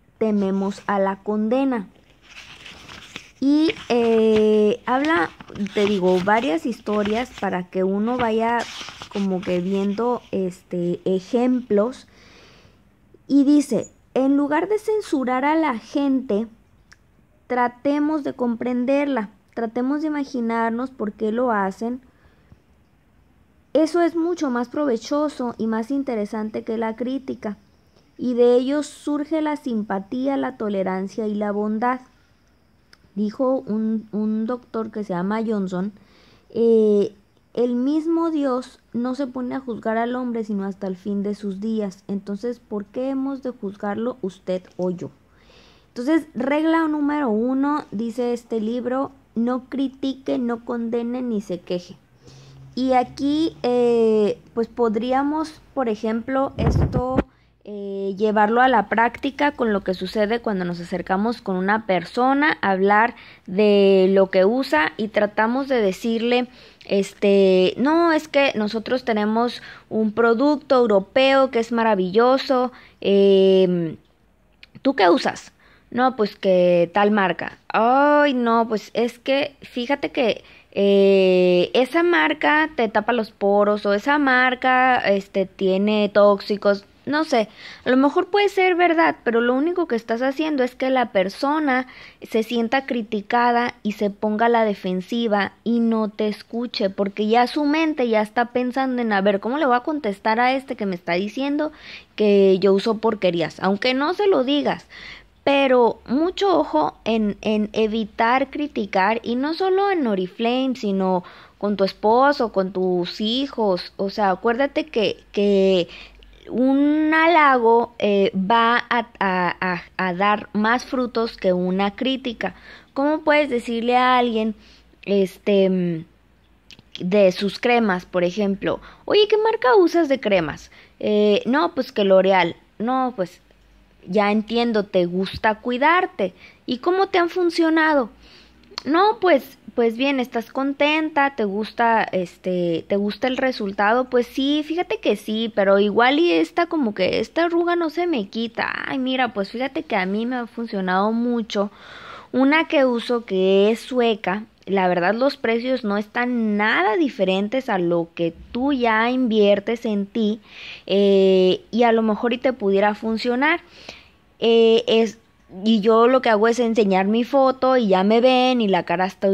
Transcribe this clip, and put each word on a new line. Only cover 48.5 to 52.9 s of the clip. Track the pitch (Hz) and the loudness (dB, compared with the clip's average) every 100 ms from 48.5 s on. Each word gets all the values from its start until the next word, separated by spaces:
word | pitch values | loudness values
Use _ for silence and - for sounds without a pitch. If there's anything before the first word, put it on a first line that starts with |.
| 226 | -4
libro, | 214 247 240 254 277 - _ | -4 -4 -4 -4 -6 -10 _
"No | - 233 254 254 | -4 -2 -2 -6
critique, | 269 269 262 269 262 269 277 | -4 -4 -4 -6 -6 -4 -4
no | 240 233 | -2 -6
condene | 233 240 233 240 233 247 | -6 -6 -4 -4 -4 -6
ni | 247 214 | -4 -6
se | - 175 | -6 -10
queje". | - 180 180 - _ _ - - - - - - | -6 -8 -8 -20 _ _ -20 -20 -20 -20 -12 -4
Y | 262 | 0